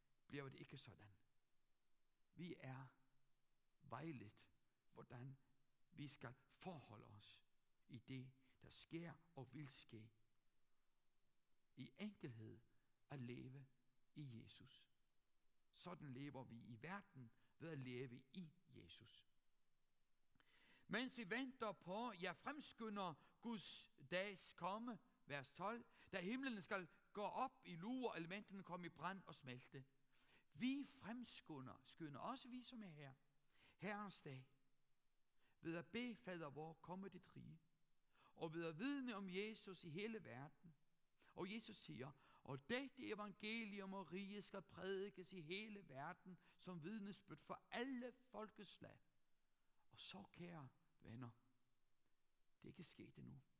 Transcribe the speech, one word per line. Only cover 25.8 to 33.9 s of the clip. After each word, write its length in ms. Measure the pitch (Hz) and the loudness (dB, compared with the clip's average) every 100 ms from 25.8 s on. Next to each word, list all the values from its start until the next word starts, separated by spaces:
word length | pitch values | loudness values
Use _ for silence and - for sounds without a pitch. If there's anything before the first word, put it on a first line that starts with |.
| - - - | -2 -14 -2
da 80 | 185 | 2
himlen 420 | 180 254 269 220 | 4 4 4 2
skal 260 | 165 202 170 - - | 6 4 4 -4 -6
gå 100 | - | 2
op 380 | 208 240 254 - | 4 6 4 2
i 120 | 175 170 | -4 0
luer, 380 | 190 262 233 | 2 4 4
elementerne 480 | 165 165 196 202 196 | 4 2 0 -2 -6
kommer 240 | 175 180 170 | -2 0 -2
i 40 | |
brand 320 | - 165 196 165 | 0 0 0 -2
og 80 | |
smelte. 500 | 165 131 123 - 139 131 - - - - - - | -6 -4 -4 -4 -8 -8 -14 -20 -20 -20 -20 -12
Vi 300 | 147 240 277 | 4 6 6
fremskynder, 960 | 269 - 180 240 233 - - 151 127 - | 2 -2 -2 0 0 -4 -4 -4 -2 -6
skynder 360 | - - 156 143 | -10 -4 -2 0
også 280 | 175 254 262 | 0 0 -2
vi, 140 | 254 | -4
som 200 | 240 247 | -4 -4
er 60 | 202 | -6
her, 260 | 151 143 - - - - - - - | -6 -8 -8 -16 -20 -20 -20 -20 -2
Herrens 460 | 185 | 2